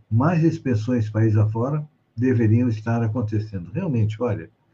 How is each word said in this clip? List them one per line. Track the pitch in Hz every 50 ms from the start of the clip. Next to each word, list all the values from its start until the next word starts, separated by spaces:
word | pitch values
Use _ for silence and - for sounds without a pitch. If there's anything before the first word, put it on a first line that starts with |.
| _ -
mais | 110 117 139 170 180 160 165
inspeções | 160 - - - 127 117 107 - 127 123 117 107
país | - - 110 110 110 104
afora | 110 104 107 110 113 123 139 156 151 151 - _ _ _ _ _
deveriam | 110 127 131 117 117 113 104 110 120 127 120
estar | 107 - - 120 117 117 113
acontecendo. | 107 107 123 110 - 113 104 - - 101 90 85 85
Realmente, | 98 165 196 165 127 113 104 107 - -
olha, | 123 113 98 80 80 - _ _ _ _